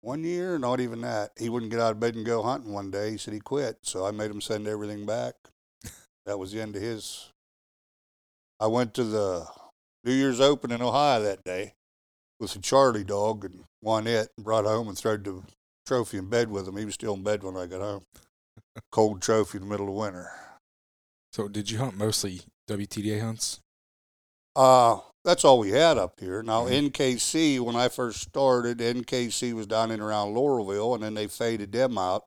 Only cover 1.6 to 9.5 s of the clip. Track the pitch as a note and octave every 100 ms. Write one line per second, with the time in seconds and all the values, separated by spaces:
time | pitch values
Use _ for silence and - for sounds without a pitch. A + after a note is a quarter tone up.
1.6 | A2+ A#2 A2+ G#2+ A#2 A2+ A2 A#2 A2 C#3
2.6 | A2+ G2+ G2 G2 G#2+ A2 - G#2+ - C3+
3.6 | C3 - - F2+ F#2+ G#2+ G#2+ G#2 - A2
4.6 | G#2+ G#2+ G#2 G#2 G#2 A2+ B2 - _ _
5.6 | _ _ - - _ _ - G2+ F#2+ G#2+
6.6 | A2 G2+ G#2+ A2 - - - _ _ _
7.6 | _ _ _ _ _ _ _ _ _ _
8.6 | A2 A#2 A#2+ A#2 A#2 G#2+ G2+ F#2 F#2+